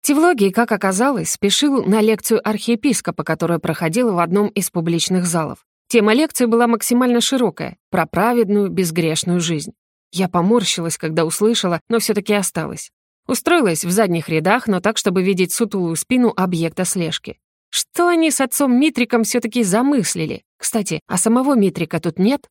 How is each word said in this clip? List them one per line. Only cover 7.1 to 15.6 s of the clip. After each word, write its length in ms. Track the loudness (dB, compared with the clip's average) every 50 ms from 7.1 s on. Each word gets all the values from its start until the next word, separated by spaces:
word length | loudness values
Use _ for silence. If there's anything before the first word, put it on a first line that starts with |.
| 2 2
широкая — 560 | 2 0 0 0 0 0 -2 -4 -10 -10 -10 _ _ _
про 160 | -2 -2 -2
праведную, 640 | 0 0 0 2 2 4 2 2 2 2 2 2 0
безгрешную 680 | 0 -2 -2 0 0 0 0 0 -2 -2 -2 -2 -2 -2
жизнь. 360 | 0 -2 -4 -4 -6 -10 -16 _ _ _ _ _ _ _ -4
Я 180 | -4 -4 0
поморщилась, 680 | 0 0 2 4 2 2 2 0 -4 -4 -4 -6 -6
когда 300 | -6 -6 -4 -2 0 0
услышала, 520 | 0 0 0 0 2 2 2 0 -2 -2 -4 _ _
но 80 | -2 -2
все-таки 340 | 0 0 -2 -2 0 0 -2
осталась. 580 | 0 0 -2 -4 -6 -8 -8 -10 -12 -14 -18 _ _ _ _ _ _ _
Устроилась 580 | -6 -4 -2 0 2 2 4 4 2 0 0 -2
в 60 | -2
задних 400 | 0 0 2 2 0 -2 -2 -2
рядах, 360 | -2 0 2 2 0 0 0
но 140 | 0 -2 0
так, 160 | 0 -2 -2
чтобы 260 | 0 -2 -2 0 0 0
видеть 300 | 0 2 0 0 -2 0
сутулую 420 | -4